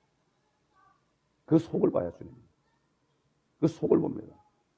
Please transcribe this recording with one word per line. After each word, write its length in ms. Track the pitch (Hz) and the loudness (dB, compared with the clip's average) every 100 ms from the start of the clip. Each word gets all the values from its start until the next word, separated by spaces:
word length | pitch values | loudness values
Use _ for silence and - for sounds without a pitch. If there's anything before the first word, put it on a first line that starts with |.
| _ _ _ _ _ _ _ _ _ _ _ _ _ _ - | _ _ _ _ _ _ _ _ _ _ _ _ _ _ 2
그 120 | 160 | 2
속을 320 | - - 180 | 2 0 0
봐요, 220 | - 87 - | 0 -4 -8
주님. 140 | - 123 - _ _ _ _ _ _ _ _ _ _ _ | -16 -20 -20 _ _ _ _ _ _ _ _ _ _ _
그 60 | 131 | -2
속을 320 | - 151 - | 0 2 2
봅니다. 360 | 156 104 - - _ _ _ | 2 -4 -12 -20 _ _ _